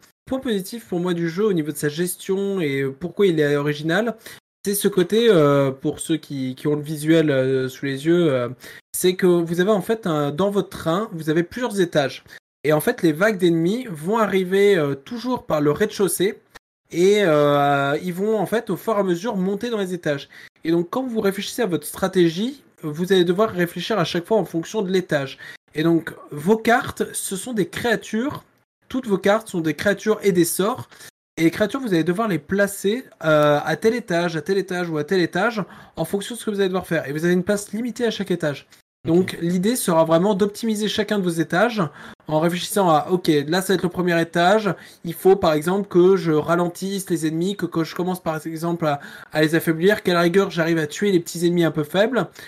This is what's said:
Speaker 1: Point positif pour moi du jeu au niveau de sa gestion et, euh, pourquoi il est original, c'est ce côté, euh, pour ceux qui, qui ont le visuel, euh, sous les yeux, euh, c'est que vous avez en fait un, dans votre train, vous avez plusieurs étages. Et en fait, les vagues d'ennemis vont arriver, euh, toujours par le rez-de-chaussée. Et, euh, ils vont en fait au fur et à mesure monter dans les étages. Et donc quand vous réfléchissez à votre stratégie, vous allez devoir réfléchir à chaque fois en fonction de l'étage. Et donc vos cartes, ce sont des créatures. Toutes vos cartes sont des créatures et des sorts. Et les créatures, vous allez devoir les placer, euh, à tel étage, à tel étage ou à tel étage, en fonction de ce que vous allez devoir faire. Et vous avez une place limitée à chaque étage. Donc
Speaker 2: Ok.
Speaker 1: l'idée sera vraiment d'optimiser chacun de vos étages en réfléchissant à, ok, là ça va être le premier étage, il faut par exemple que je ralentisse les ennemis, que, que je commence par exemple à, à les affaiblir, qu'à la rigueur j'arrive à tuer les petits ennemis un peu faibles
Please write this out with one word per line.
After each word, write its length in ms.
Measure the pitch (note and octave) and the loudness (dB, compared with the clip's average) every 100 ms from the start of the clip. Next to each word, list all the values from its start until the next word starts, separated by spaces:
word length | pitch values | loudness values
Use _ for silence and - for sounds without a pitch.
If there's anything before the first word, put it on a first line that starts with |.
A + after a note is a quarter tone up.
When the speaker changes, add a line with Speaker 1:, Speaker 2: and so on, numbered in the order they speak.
| _ _ - | _ _ -8
Speaker 1:
Point 140 | C4 | -6
positif 480 | C4 G3+ F3+ A#3+ - | -2 -4 -4 -12 -6
pour 100 | F3 | -4
moi 160 | F3+ | -2
du 140 | E3+ E3 | -2 -2
jeu 160 | E3 | 0
au 80 | A3 | 0
niveau 180 | F3 D3+ | 0 -2
de 60 | D3+ | -4
sa 120 | D3+ | -4
gestion 720 | D3 F3 - - F#3+ G3 F#3+ | -2 -4 -6 -4 -2 -2 -2
et, 200 | D3+ C#3 | -2 -2
euh, 100 | C3+ | -4
pourquoi 380 | C3+ F3 - G3 | -6 -6 2 2
il 100 | D#3 | 4
est 160 | C#3+ | 2
original, 600 | D3 D3 D3 D#3 F3+ A#3 A3 - - _ _ | 2 0 -2 -2 0 -2 -6 -12 -20 _ _
c'est 100 | G3 | -6
ce 140 | G3 G3 | -2 0
côté, 400 | F#3+ F3 A3 A#3 | 2 2 4 4
euh, 420 | F3+ C#3+ C#3+ C#3 | 6 6 4 2
pour 300 | C3+ D3+ C#3 | -2 -4 -4
ceux 160 | - D#3 | -4 -4
qui, 400 | - C#3+ C3 B2+ | -4 -6 -6 -4
qui 100 | D3+ | -2
ont 80 | |
le 80 | D3 | -2
visuel, 480 | D3 D3+ D#3 E3 D#3 | -4 -4 2 4 4
euh, 380 | C3+ C3 C3 C3 | 2 2 0 -2
sous 160 | - C#3 | -6 -6
les 180 | C3+ | -2
yeux, 280 | D#3 F3 E3 | 2 4 4
euh, 160 | B2+ A#2+ B2+ - - _ - | 2 -2 -8 -18 -20 _ -2
c'est 180 | F#3 | 0
que 120 | F#3 F#3 | 2 4
vous 320 | F3 E3+ E3+ | 4 2 0
avez 100 | F#3 | 2
en 100 | G#3 | 2
fait 280 | F3 A3 F#3+ | 0 -4 -2
un, 240 | D3+ C#3+ | -2 0
dans 180 | D3 G3+ | 0 0
votre 200 | G3+ F3+ | 0 -4
train, 380 | - E3 F3 A3 | -4 -2 -2 -4
vous 180 | E3+ D#3 | -6 -2
avez 140 | D#3 | 0
plusieurs 360 | E3+ A#3+ B3 G3+ | -2 -4 -4 -2
étages. 440 | E3+ D3+ C3 - - - _ _ | 0 0 0 -4 -18 -20 _ _
Et 80 | D3 | 0
en 80 | D3+ | 2
fait, 220 | A#3 B3+ | 0 0
les 100 | E3+ | 0
vagues 260 | D3+ G#3 F#3+ | 2 0 2
d'ennemis 480 | F3 E3 E3+ A#3 B3 | 2 2 0 -2 -6
vont 300 | D#3 D#3+ A3+ | -8 -2 0
arriver, 580 | G3+ F#3+ F3+ G3 G3+ F#3 | 2 0 2 4 4 4
euh, 200 | C#3+ C3+ | 2 -2
toujours 500 | - A#3+ B3 B3 - | -8 -8 -4 -4 -2
par 140 | D#3 | 0
le 100 | D3 | 2
rez-de-chaussée. 680 | D3 G#3 - F3+ - F#3+ - _ - _ _ _ | 0 -2 0 0 0 -2 -4 _ -20 _ _ _
Et, 280 | D#3+ F#3 G#3 | 2 4 4
euh, 720 | F#3 D3+ D3 C#3+ C#3+ C#3+ C#3 D3+ | 4 4 4 4 4 2 2 -2
ils 100 | F3+ | -4
vont 220 | F3 G#3 A3 | -4 -2 0
en 60 | E3+ | 0
fait 240 | A3+ A#3 | -2 -2
au 60 | E3 | -4
fur 180 | - | -2
et 60 | G#3 | -2
à 20 | |
mesure 320 | F#3+ E3+ A3+ G3 | 0 -2 -2 -2
monter 340 | F#3 G3+ A#3+ | -2 -2 -4
dans 80 | A3 | -4
les 160 | F#3 | -4
étages. 340 | F3 D#3+ C#3+ - - - _ | -4 -4 -4 -6 -20 -20 _
Et 80 | D#3+ | -2
donc 160 | E3+ F3 | 0 0
quand 160 | B3+ C4 | -4 -4
vous 140 | A3 | -2
réfléchissez 420 | G3 F#3+ - - | -2 -2 -6 -4
à 40 | G#3 | -2
votre 200 | D3+ - | -2 -6
stratégie, 760 | - F#3+ F#3 E3+ D#3+ A#3+ C#4+ _ _ | -6 -2 2 2 2 -6 -8 _ _
vous 280 | D#3 D3 F3+ | -10 -4 2
allez 120 | F#3+ | 4
devoir 260 | F3 F3+ A3 | 4 2 0
réfléchir 480 | F3+ F3 F3 E3+ G#3+ | 0 -4 -4 -4 -2
à 60 | |
chaque 200 | D#3+ F3 | -2 -4
fois 120 | E3+ A3 | 0 0
en 60 | |
fonction 380 | E3 E3 E3 G#3+ | 0 -4 -6 -4
de 80 | F#3 | -2
l'étage. 460 | F#3 F3+ D3 C3+ - - - _ | -2 0 -2 -4 -10 -20 -20 _
Et 80 | D3+ | -2
donc 320 | E3 E3 - - - | 2 2 0 -12 -14
vos 260 | D3 D#3+ A3 | -4 0 2
cartes, 460 | A3+ B3 - - G#3 | 2 2 0 -6 -6
ce 220 | - - | -8 -8
sont 180 | F#3+ C4 | -8 -6
des 140 | A3 E3+ | -4 -4
créatures. 760 | - A#3+ G#3 - A3 C4+ E3 - _ _ _ - | -2 -2 -2 -2 -4 -4 -6 -14 _ _ _ -10
Toutes 200 | C4 B3 | -8 -2
vos 100 | F#3+ | 0
cartes 300 | G3 A3 - | 2 0 0
sont 120 | F#3 | -4
des 140 | D#3+ | -4
créatures 440 | - G3+ G3 G#3+ G#3 | -2 -2 0 0 0
et 80 | G3+ | 2
des 140 | F3+ | 2
sorts. 440 | E3 - G3 G#3+ - - - _ _ - | 2 0 -2 -4 -8 -18 -20 _ _ 0
Et 60 | |
les 80 | E3 | 0
créatures, 300 | - G#3 C4+ | 2 -2 -2
vous 120 | B3 | 0
allez 120 | E3+ | 0
devoir 240 | D#3 F3+ A3+ | 0 0 -2
les 100 | D#3+ | -4
placer, 680 | - G3 G3 - G3 A#3+ - - | -2 0 0 0 -4 -4 -6 -6
euh, 340 | D#3+ D3+ D3 D3 | 2 4 4 2
à 120 | D3+ D#3+ | 0 0
tel 180 | A3+ | 0
étage, 420 | A#3+ - E3+ F3 D#3+ | 0 0 -2 -2 -2
à 60 | |
tel 160 | D3 G3 | -2 -2
étage 300 | F#3 F3+ E3+ | -2 -4 -4
ou 60 | D#3 | -4
à 60 | |
tel 180 | D3 F#3+ | 0 0
étage, 420 | D#3+ F3 A3+ A3 - - - - | 0 0 -2 -2 -6 -10 -12 -8
en 80 | |
fonction 320 | D#3+ G3+ - A#3+ | -4 -4 -6 -8
de 40 | |
ce 40 | |
que 60 | - | -4
vous 80 | G3 | 0
allez 80 | G3 | 0
devoir 180 | F#3 - | -2 -2
faire. 200 | D#3+ C3 | -4 -2
Et 40 | |
vous 120 | D3+ | -2
avez 100 | F3 | 0
une 80 | F3+ | 0
place 280 | F3+ G#3 - | 0 -2 -4
limitée 340 | G#3 A#3+ A3 A#3 | -8 -6 -4 -4
à 60 | |
chaque 180 | G#3 F#3+ | -2 -4
étage. 360 | E3+ D3+ C#3+ - _ _ _ E3 | -2 -2 -4 -10 _ _ _ 0
Donc 280 | E3+ F#3 | 2 2
Speaker 2:
Ok. 40 | - | -2
Speaker 1:
l'idée 340 | E3+ F#3 G3+ B3 | -2 0 0 0
sera 280 | - D#3+ | 2 2
vraiment 300 | D#3+ E3 G3+ | 4 4 4
d'optimiser 540 | F#3+ G3+ - A3+ G#3 G#3+ | 2 0 -2 -4 -2 -2
chacun 300 | - G#3 G#3 | -2 -2 0
de 60 | |
vos 60 | F3+ | 0
étages 520 | E3 D3+ E3+ A#3 G#3+ D3+ - - - - | -2 0 2 2 0 -4 -6 -20 -16 -4
en 140 | D#3 | 0
réfléchissant 500 | E3+ F3 - G#3 F3+ | 0 0 -2 0 4
à, 160 | D3+ - | 4 2
ok, 200 | F3+ F3 D3 C#3+ | 0 2 2 2
là 160 | F3+ | -2
ça 60 | F#3 | 0
va 60 | F#3 | 0
être 60 | |
le 40 | F3 | 0
premier 320 | F#3 F3+ E3+ | -2 0 0
étage, 540 | E3 F3 F3 A3 G3+ - - - | 0 2 4 4 2 -4 -8 -14
il 100 | E3+ | -12
faut 220 | D#3+ F#3 F#3+ | 0 4 6
par 180 | E3+ | 4
exemple 340 | D#3 D#3+ G3+ G3 | 2 0 -2 2
que 280 | F3 F3+ F#3+ | 4 6 6
je 160 | E3 | 2
ralentisse 760 | D3+ D3 E3+ F3 - F#3+ G3 F#3 | 0 2 0 0 -4 -6 -6 -4
les 180 | E3 D#3 | -2 -2
ennemis, 300 | D#3+ F#3 G3+ | -2 -2 -4
que, 80 | |
que 200 | E3+ E3 | -4 -4
je 100 | D#3+ | -4
commence 260 | - F3+ F3+ | -4 -4 -4
par 220 | E3 D#3 | -4 -6
exemple 420 | E3 D#3+ E3+ E3+ D#3+ | -6 -6 -4 -2 -2
à, 140 | C#3+ - - - | -2 -6 -20 -6
à 80 | D#3 | 0
les 140 | D#3 | 2
affaiblir, 480 | D#3+ E3 D#3+ F#3 G#3 | 2 0 2 2 2
qu'à 100 | F#3+ | 2
la 60 | F3 | 2
rigueur 300 | F3 G3 F#3+ | 4 2 2
j'arrive 280 | E3 D#3+ E3 | 0 0 0
à 80 | D3+ | -2
tuer 220 | - G#3 | -2 2
les 80 | F3+ | 2
petits 260 | F3 E3 E3+ | 0 -2 0
ennemis 180 | F3 | 2
un 60 | E3 | 2
peu 140 | D#3 | 0
faibles 420 | D3 F#3 A#3 A#3+ - - | -2 0 0 0 -4 -6